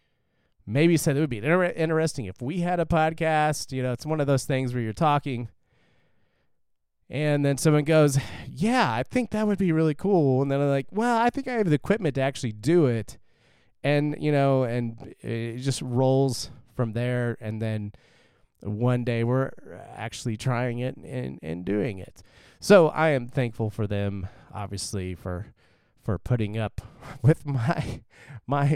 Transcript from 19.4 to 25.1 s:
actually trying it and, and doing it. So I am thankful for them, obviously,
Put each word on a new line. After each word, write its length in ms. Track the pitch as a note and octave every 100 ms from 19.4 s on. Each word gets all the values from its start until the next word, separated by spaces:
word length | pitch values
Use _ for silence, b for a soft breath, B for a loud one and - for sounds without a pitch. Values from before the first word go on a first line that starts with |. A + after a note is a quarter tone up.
| C3+ - - F2 - -
actually 420 | A2 - B2 G#2+
trying 420 | C3 A#2+ B2+ A#2+
it 180 | B2+ -
and, 400 | - C3 - C3+
and 200 | D#3 F3
doing 360 | F3+ G#3 F3 F#2+
it. 240 | - - b b b b
So 280 | - G3+ D#3
I 220 | - D#3+
am 180 | C#3 A#2+
thankful 420 | - B2 - A2
for 160 | - G2+
them, 420 | G#2 G2+ G2 F#2+ B B
obviously, 600 | F#2+ G2+ G2 - G2+ F#2